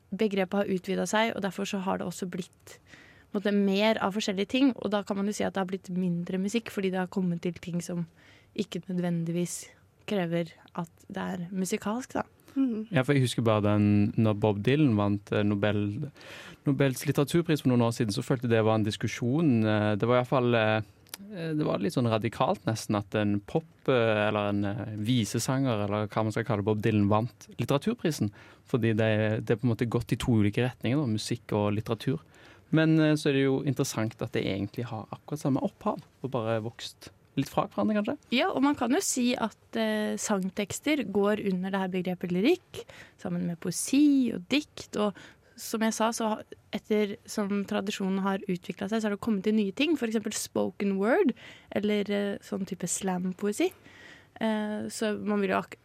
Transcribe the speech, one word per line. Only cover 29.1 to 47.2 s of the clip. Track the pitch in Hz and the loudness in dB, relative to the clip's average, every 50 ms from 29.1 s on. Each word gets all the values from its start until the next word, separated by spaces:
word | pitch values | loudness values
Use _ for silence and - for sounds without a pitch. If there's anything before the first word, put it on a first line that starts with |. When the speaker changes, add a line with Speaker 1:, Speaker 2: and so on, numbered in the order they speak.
| 107 107 110 107 110 113 113 | 4 2 2 2 0 -2 0
Speaker 3:
det | - | 0
er | 120 - | -2 0
på | - 123 | 2 0
en | 113 | 0
måte | - 127 113 | 2 0 0
gått | 117 120 117 - 127 | 0 -2 0 0 -2
i | |
to | - - 131 117 110 | -2 2 2 4 4
ulike | 101 104 104 120 123 | 4 4 2 2 0
retninger, | 127 - - - 110 127 | -2 -2 -4 -2 -2 0
da, | 156 151 117 | 0 0 0
musikk | 107 104 - - 123 - - - | -2 -4 -2 -4 -6 -6 -4 -2
og | 117 104 104 104 104 | -2 0 0 0 0
litteratur. | 107 - - 117 - - 131 135 160 - _ _ - - - - - _ - | -2 -2 -4 -6 -4 -2 -4 -4 -4 -6 _ _ -20 -20 -20 -20 -20 _ 0
Men, | 160 160 160 160 160 160 | 2 4 4 6 4 4
eh, | 156 151 151 151 | 6 4 2 2
så | - 151 | 2 2
er | 135 | 2
det | 135 135 | 4 4
jo | 135 135 - - | 2 2 0 0
interessant | 139 127 - 139 - - 113 110 117 - - | -2 0 0 -2 -2 -2 -2 -4 -4 -4 -6
at | - 123 | -10 -4
det | - 113 - | -4 -2 -2
egentlig | - 95 98 98 - - 123 120 | -2 -2 -2 -4 -6 -6 -8 -8
har | 120 120 110 - - | -8 -8 -10 -10 -12
akkurat | - - _ - 147 147 - | -14 -16 _ -10 -10 -4 -2
samme | 147 131 - | 0 0 0
opphav, | 277 - - _ - 214 - 180 - _ _ - - | 0 -4 -6 _ -4 -4 -4 -4 -8 _ _ -10 -10
og | 127 | -4
bare | 135 123 110 113 113 110 107 | -4 -2 0 0 0 0 -2
vokst | 117 - - - - - _ - - - _ _ _ - 139 | -6 -10 -10 -14 -14 -14 _ -20 -20 -20 _ _ _ -4 -4
litt | 135 - | -4 0
fra | - 156 - 208 | 0 -2 -2 -2
hverandre, | - 214 202 208 214 208 | -2 -2 -2 0 0 0
kanskje? | 208 - 294 - _ - | 0 -2 -4 -6 _ -2
Speaker 1:
Ja, | 233 254 330 381 | 0 2 2 2
og | - 269 262 | 2 2 2
man | 285 294 | 2 2
kan | - 254 233 | 0 0 0
jo | 277 381 | 0 0
si | - - - 262 240 247 240 | 0 -2 -2 0 0 0 0
at, | - 226 208 - _ _ _ - | -2 -4 -6 -6 _ _ _ -4
eh, | 226 220 214 214 214 214 214 214 | -4 -2 -2 -2 -2 -2 -4 -4
sangtekster | 208 - - 208 190 185 190 - - 202 - - - - 285 311 294 220 185 | -6 -2 -2 -2 -2 -2 -4 -4 -4 -6 -6 -6 -6 -2 0 0 0 -2 0
går | 190 208 196 202 214 220 233 196 | 0 2 2 2 2 0 0 -2
under | 190 180 185 196 | -2 -2 -2 -2
det | 196 196 | -2 -2
her | 190 185 | -2 -2
begrepet | 190 185 175 185 180 - - 170 | -2 -2 -2 -2 -4 -4 -4 -2
lyrikk, | 175 180 202 294 359 349 _ _ - - 480 _ - - - - _ _ | 0 2 4 4 4 2 _ _ -16 -16 -16 _ -18 -20 -20 -20 _ _
sammen | - 190 175 175 180 | -8 -6 -4 -2 -4
med | 175 170 - | -4 -6 -4
poesi | - 180 170 - - - 262 277 302 294 277 269 254 233 - | -6 -6 -4 -4 -4 2 4 6 6 6 6 4 2 2 -2
og | - 175 - | -4 -4 -2
dikt, | 254 294 294 - _ - - - - 226 | -2 -2 -2 -4 _ -18 -16 -6 -2 0
og | 208 208 - - - - - _ _ _ _ - | 0 0 -2 -6 -18 -20 -20 _ _ _ _ -16
som | - - - 214 | -10 -6 -2 0
jeg | 220 226 220 | 0 0 0
sa, | - 220 226 | 2 0 0
så | 233 - 226 214 | 0 0 -2 -2
ha-, | 214 - - _ - _ _ - - | -2 -4 -6 _ -18 _ _ -10 -10
etter | 202 _ - 214 208 214 196 202 - | -10 _ 0 2 2 2 0 -4 -12